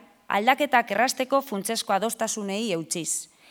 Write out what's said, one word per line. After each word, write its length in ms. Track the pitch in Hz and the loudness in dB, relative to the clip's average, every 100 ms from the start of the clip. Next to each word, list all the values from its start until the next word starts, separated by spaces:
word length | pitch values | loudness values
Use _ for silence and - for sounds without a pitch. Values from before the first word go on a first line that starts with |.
| - _ - | -10 _ -4
aldaketak 640 | 202 226 269 294 247 233 | 0 4 4 4 2 2
errazteko 500 | 202 262 - 254 269 | 2 0 0 0 0
funtsezko 540 | 262 196 190 226 - 196 | 0 -4 -4 -4 0 0
adostasunei 760 | 220 - 226 220 202 196 226 | 0 -2 -4 -4 -4 -4 -2
eutsiz, 580 | 165 156 175 156 - - _ - | -2 -4 -6 -4 -6 -8 _ -20